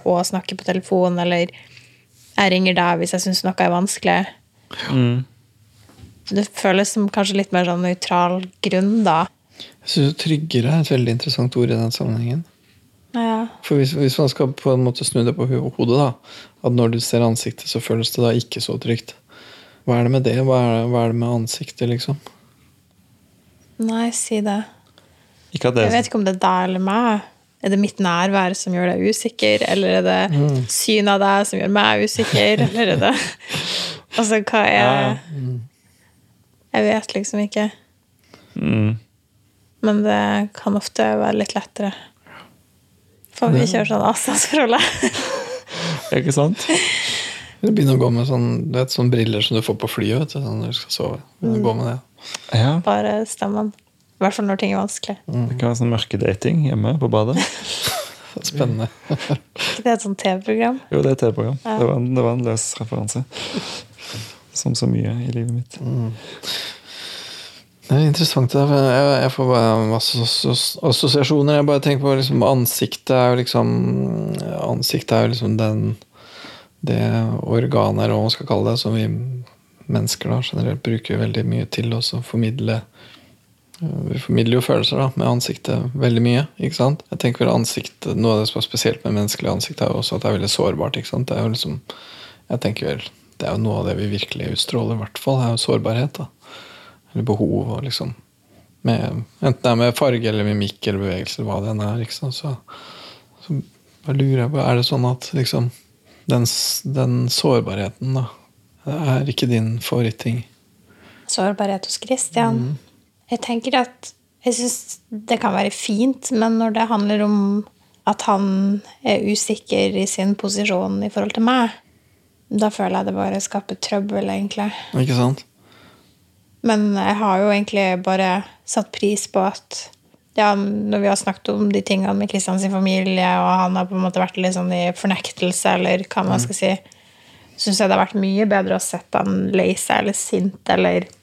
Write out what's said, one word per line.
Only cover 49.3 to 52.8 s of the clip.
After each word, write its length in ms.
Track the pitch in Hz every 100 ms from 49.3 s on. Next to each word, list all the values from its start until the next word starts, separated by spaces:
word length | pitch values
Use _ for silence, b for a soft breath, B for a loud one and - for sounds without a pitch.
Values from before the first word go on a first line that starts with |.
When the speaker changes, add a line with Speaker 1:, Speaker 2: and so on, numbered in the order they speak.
| 104
Speaker 3:
som 120 | - 113
du 60 |
får 160 | - 104
på 100 | 120
flyet, 280 | - 104 120
vet 140 | 151
du, 80 | 143
sånn 180 | 120 110
når 120 | 110
du 40 | -
skal 160 | -
sove. 280 | - - 143 - _
Begynne 180 | 226 214
å 60 |
Speaker 1:
Mm. 20 |
Speaker 3:
gå 100 | 202 113
med 80 | 120
det. 100 | 127 - _ B B B 110
Speaker 2:
Ja. 160 | 123 165